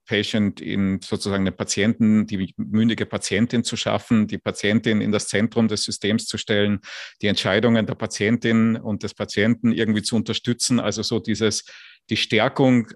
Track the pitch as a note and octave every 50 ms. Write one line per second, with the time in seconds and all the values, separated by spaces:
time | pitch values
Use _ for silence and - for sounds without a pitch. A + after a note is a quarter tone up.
0 | _ - A2 G2+ G#2 - - A2 G#2 G2+ - - - - G#2+ G2+ G2 F#2+ F#2+ F#2
1 | - - A2 G2 - G#2 G2 G2 F#2+ F#2 F2 - G2 - - G2+ G2+ A2 A#2 -
2 | A#2 G#2+ G#2+ A2 G#2 - G#2 F#2+ F#2+ F2 - - - - G2 A2 A2+ A#2 A2 -
3 | G#2+ - - G2+ - - G2+ G2 A#2 B2 - A#2 A#2 - - G#2+ - A2 G#2+ G#2
4 | - - A#2+ A2 G#2+ G#2+ - - - G#2 - - - G2+ G#2 A2+ A2 A#2+ G#2+ G#2
5 | G#2+ G#2+ G#2 G2+ - - - G2+ A2 A2+ - A#2 A2+ G#2+ G#2+ G#2 - - G#2+ -
6 | - G2+ G#2+ A2+ - - - G#2 - - A2 G#2 G#2 G#2 G#2 F#2+ - - - -
7 | - - - - - G#2 G2 - - G#2 F#2 G#2+ G#2+ A#2+ A2+ A2+ G#2+ - - -
8 | A2+ G#2 - - G#2 G#2 A#2+ A#2 - A#2 A2+ A2+ A2 A2+ A2+ A2 - A2+ G#2 F#2+
9 | - G2 - - G#2 G2 - G#2+ G2+ A2+ A#2+ A#2 - A#2 - - A2+ G#2 G#2+ G#2+
10 | G2 - A#2+ A2 - - A2 - - - A#2+ - - - B2+ A2+ F#2 G#2+ G2+ A2+
11 | G#2 - B2+ G#2+ - A#2 G#2 F#2 A2+ G#2+ G#2 - - - - - - - - _
12 | _ - A2+ - - - A#2 - A2 C3 C3 - C#3 C3 B2+ A#2+ A2 - -